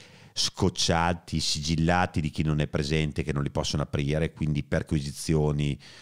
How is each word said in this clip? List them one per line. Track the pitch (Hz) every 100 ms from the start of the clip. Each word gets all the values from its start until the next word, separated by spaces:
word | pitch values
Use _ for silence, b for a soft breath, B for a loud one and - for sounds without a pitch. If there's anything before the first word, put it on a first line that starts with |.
| B B B
scocciati, | - - - 92 - - 85 85 87 - 80
sigillati | - 78 73 80 82 87 90 -
di | 76
chi | -
non | 78 76
è | 71
presente, | 78 71 78 78 -
che | 73
non | 71
li | 69
possono | 78 76 76
aprire, | 71 73 69 76 80
quindi | - 78 73
perquisizioni, | - 78 - 80 71 - - 78 76 73 71 69 B B